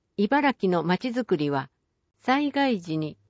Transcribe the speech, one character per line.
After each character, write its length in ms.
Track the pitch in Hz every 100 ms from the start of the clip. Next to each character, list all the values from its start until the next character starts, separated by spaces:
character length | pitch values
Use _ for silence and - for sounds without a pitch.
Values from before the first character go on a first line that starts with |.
| _ -
茨 380 | 208 285 277 -
城 140 | 185
の 120 | 175
街 260 | 160 180 254
づ 160 | 240 233
く 120 | 165
り 120 | 147
は、 200 | 139 135 _ _ _ _ _
災 300 | - 277 294
害 280 | 277 277 208
時 180 | 170 156
に 200 | 151 -